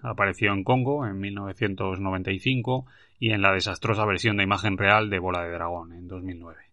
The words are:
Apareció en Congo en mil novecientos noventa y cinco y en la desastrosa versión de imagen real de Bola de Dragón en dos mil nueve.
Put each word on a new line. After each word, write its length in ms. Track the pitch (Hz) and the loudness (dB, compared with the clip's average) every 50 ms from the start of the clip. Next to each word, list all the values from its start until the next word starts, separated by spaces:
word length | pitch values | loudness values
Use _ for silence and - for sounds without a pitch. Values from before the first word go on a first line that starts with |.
Apareció 520 | - 123 107 98 101 98 92 - 110 101 101 | -8 -6 -2 0 2 2 2 2 2 2 2
en 100 | 98 95 | 2 2
Congo 420 | - 127 131 127 131 143 147 139 | 2 2 2 2 2 0 -2 -2
en 140 | 107 98 95 | -4 -4 -4
mil 160 | 98 101 101 | -6 -6 -6
novecientos 640 | 101 101 98 95 - 117 104 98 95 98 95 95 92 | -6 -8 -8 -6 -2 -2 -2 -2 -2 -2 -2 -2 -2
noventa 320 | 98 95 95 92 92 98 | -2 -2 -2 -2 -2 -2
y 80 | 95 92 | -2 -2
cinco 460 | - 131 131 131 113 123 127 131 131 - - - - _ _ - | 0 0 0 0 0 0 -2 -2 -4 -6 -16 -20 -20 _ _ -4
y 120 | - 113 | -2 0
en 100 | 110 104 | 2 4
la 100 | 98 98 | 4 4
desastrosa 540 | 95 95 87 104 90 - - 107 110 101 107 | 4 4 2 -2 -4 -2 0 0 2 2 2
versión 320 | 107 98 87 - 117 104 101 | 2 2 2 2 2 2 2
de 60 | 98 | 2
imagen 340 | 98 101 95 98 107 98 90 | 2 2 2 0 0 0 2
real 320 | 101 98 104 107 110 104 | 4 6 6 6 4 2
de 100 | 98 92 | 0 -2
Bola 240 | 87 92 90 87 87 | 0 0 -2 -2 -2
de 80 | 85 | -4
Dragón 420 | 85 85 85 85 87 87 85 85 85 | -4 -4 -4 -4 -4 -6 -8 -12 -14
en 140 | 87 87 90 | -14 -14 -12
dos 160 | 92 92 90 | -10 -10 -8
mil 160 | 92 90 85 | -10 -10 -10
nueve. 220 | 85 85 82 - - _ | -14 -18 -20 -20 -20 _